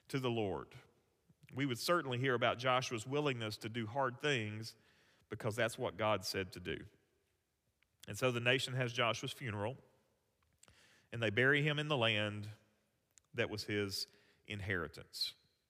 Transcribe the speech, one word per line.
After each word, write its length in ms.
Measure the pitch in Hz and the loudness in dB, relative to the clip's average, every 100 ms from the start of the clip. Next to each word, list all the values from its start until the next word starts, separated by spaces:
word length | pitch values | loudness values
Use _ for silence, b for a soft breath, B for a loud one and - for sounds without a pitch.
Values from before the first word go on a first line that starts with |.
| b | b
to 100 | 135 | -2
the 120 | 127 | 2
Lord. 380 | 113 101 76 - - - _ _ _ _ _ - | 2 0 -2 -6 -16 -20 _ _ _ _ _ -12
We 120 | 120 139 | -4 -2
would 140 | 117 | 0
certainly 380 | - 175 135 123 | 2 2 2 0
hear 160 | 135 | 2
about 260 | 120 120 110 | 4 4 2
Joshua's 460 | 131 127 123 117 131 | 2 2 2 -4 -2
willingness 520 | 143 147 120 110 104 | 0 0 0 -4 -4
to 100 | 113 | -6
do 180 | 117 107 | -4 -4
hard 360 | 135 131 123 | 0 0 0
things 520 | 147 127 107 107 117 - b b b b b | 0 0 0 -6 -10 -14 b b b b b
because 240 | - 113 | -6 -2
that's 240 | 113 113 - | 2 0 0
what 200 | 113 82 | -4 0
God 260 | 107 101 | 2 2
said 300 | - 98 92 | 0 -2 -4
to 80 | 92 | -6
do. 160 | 90 73 92 - _ _ _ _ _ _ _ _ _ _ - | -6 -6 -8 -20 _ _ _ _ _ _ _ _ _ _ -12
And 100 | 104 | 0
so 140 | 127 | 0
the 80 | 117 | 2
nation 340 | 120 127 131 | 2 2 2
has 200 | 127 123 | -2 0
Joshua's 400 | 117 117 - 135 | 2 2 0 -4
funeral, 420 | - 127 101 107 139 - _ _ _ _ _ _ _ - b b b b | -6 -4 -2 -2 -4 -14 _ _ _ _ _ _ _ -20 b b b b
and 100 | 120 | -2
they 80 | 110 | 2
bury 320 | 107 131 147 | 4 6 6
him 160 | 151 147 | 2 0
in 120 | 151 | 0
the 80 | 143 | 4
land 500 | 113 107 107 104 107 - _ _ _ _ _ _ _ 117 | 4 4 0 -2 -8 -14 _ _ _ _ _ _ _ -2
that 140 | 107 | -2
was 160 | 107 - | -2 -2
his 420 | 104 101 98 - b b b - | -2 0 -2 -6 b b b -12
inheritance. 840 | 104 95 90 76 - - - - - _ _ | -6 -2 -2 -2 -8 -12 -6 -6 -8 _ _